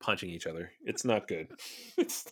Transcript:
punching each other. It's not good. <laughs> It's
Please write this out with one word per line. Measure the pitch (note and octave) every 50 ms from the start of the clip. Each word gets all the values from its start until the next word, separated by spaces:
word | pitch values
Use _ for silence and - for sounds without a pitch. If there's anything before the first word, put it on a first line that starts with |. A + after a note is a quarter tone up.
punching | - - G#3 F#3+ - F2+
each | E2+ - - -
other. | D#3+ E3 E3+ - - _ -
It's | - A2+ - -
not | B2 A2+ G#2 - -
good. | F#2+ E2 D#2+ - - - - - -
<laughs> | - - - -
It's | - E4+ - - - - -